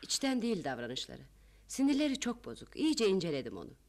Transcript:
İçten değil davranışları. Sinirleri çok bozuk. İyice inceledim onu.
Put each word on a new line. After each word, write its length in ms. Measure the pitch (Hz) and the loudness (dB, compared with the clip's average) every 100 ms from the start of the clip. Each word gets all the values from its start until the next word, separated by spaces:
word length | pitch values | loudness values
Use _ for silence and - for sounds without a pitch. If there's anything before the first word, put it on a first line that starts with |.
İçten 400 | - - 269 262 | -4 -2 0 0
değil 220 | 233 220 | 0 0
davranışları. 580 | 143 127 120 127 - 127 131 - - - - | -2 -4 -4 -6 -8 -12 -16 -20 -20 -20 -14
Sinirleri 520 | - 269 277 302 269 | 2 4 4 2 0
çok 260 | - 240 - | -2 -4 -8
bozuk. 300 | 117 - - | -12 -12 -2
İyice 320 | 302 285 226 | 2 4 4
inceledim 500 | 190 170 143 123 - | 4 2 -2 -2 -8
onu. 120 | 85 - | -12 -16